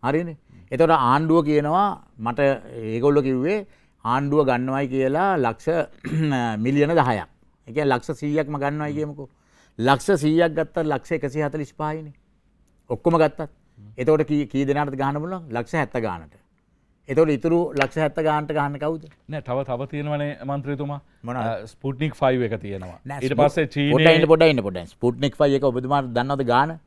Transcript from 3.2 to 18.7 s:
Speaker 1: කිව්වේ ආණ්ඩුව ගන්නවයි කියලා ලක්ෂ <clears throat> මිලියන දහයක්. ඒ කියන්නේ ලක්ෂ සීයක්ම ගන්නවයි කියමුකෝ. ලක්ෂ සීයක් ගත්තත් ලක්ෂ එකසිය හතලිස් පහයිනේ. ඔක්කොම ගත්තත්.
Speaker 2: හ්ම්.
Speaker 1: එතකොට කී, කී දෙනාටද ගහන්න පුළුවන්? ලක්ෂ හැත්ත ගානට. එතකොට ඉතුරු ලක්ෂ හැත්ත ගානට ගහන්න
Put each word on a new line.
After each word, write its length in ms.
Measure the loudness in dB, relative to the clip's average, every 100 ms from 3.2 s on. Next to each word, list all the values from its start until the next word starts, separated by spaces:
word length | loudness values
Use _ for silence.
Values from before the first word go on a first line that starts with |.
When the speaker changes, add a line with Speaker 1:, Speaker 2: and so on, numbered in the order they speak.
Speaker 1:
කිව්වේ 360 | 2 0 0 -2 -6 _ _ _
ආණ්ඩුව 420 | 0 2 2 2 4
ගන්නවයි 420 | 2 0 -2 -2
කියලා 420 | 0 0 2 0 2
ලක්ෂ 320 | 0 -2 -2 -2 -4 -8 -6 -2
<clears throat> 480 | 0 0 -2 -2
මිලියන 260 | 0 2 4
දහයක්. 380 | 4 4 2 -4 _ _ _ -8
ඒ 40 |
කියන්නේ 180 | -2 0
ලක්ෂ 280 | 0 -2 -8
සීයක්ම 380 | -2 -2 -2 -4
ගන්නවයි 380 | -4 -4 -6
කියමුකෝ. 340 | -6 -8 -10 -18 _ _ _ _ -2
ලක්ෂ 420 | 2 2 2 0
සීයක් 320 | 2 2 2
ගත්තත් 320 | 0 -6 -4 -4
ලක්ෂ 260 | -4 -4
එකසිය 320 | -6 -6 -4
හතලිස් 280 | -4 -4 -10
පහයිනේ. 400 | _ -8 -8 -14 -20 _ _ _ _ _ _ _
ඔක්කොම 240 | -2 2
ගත්තත්. 260 | 4 2 0
Speaker 2:
හ්ම්. 520 | -14 _ _ _ -20
Speaker 1:
එතකොට 300 | -4 2 2
කී, 220 | 2 -2 -2
කී 180 | -2 0
දෙනාටද 300 | 0 -2 -2
ගහන්න 240 | -2 -2
පුළුවන්? 240 | -6 -10 -8
ලක්ෂ 260 | -8 -4
හැත්ත 260 | -4 -2 -4
ගානට. 340 | -6 -8 -14 _ _ _ _ _ _ _ -4
එතකොට 220 | 2 2
ඉතුරු 280 | 2 0 0 0
ලක්ෂ 240 | -2 -2 0
හැත්ත 220 | -2 0
ගානට 300 | 0 -2 -2
ගහන්න 260 | -4 -4